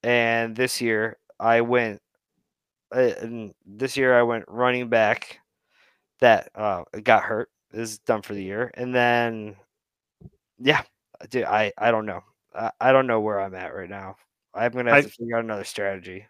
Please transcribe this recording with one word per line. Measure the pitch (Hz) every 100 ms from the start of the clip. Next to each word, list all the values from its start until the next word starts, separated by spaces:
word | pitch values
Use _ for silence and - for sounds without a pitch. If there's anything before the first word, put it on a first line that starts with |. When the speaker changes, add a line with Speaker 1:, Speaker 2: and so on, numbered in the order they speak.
Speaker 1:
And | 117 120 117 117 117 110
this | 127 -
year | 120 110 110 - _ _
I | 113 117
went, | 117 123 117 101 _ _ _ _ _ _ _ _ _
uh, | 127 127 -
and | 113 117 107 _
this | - 104 131 -
year | 131 123
I |
went | 120 113 -
running | 110 123 123 123
back | 117 107 117 - - _ _ _ _ _ _ _ _
that, | 123 107 - -
uh, | 107 92 - -
got | 107 110
hurt, | - 110 127 _ _
is | 110 113 107
done | - 113
for | -
the | 101
year. | 95 104 123
And | - 123
then, | 127 120 120 117 113 107 98 _ _ _ _ _ _ - _ _ _
yeah, | 127 - - _ _ - -
dude, | 127
I, | - 104 107 -
I | 113
don't | 113 107
know. | 90 _ _ _
I, | - 110 -
I | 123
don't | 131 131
know | 113
where | 107 101
I'm | 98
at | 92 92 -
right | 90
now. | 98 95 - _ _ _
I'm | - 120
gonna | 123 120
have | 143
Speaker 2:
I | 123
Speaker 1:
to |
figure | - 117 117
out |
another | 113 107
strategy. | 95 - 101 98 87 92 107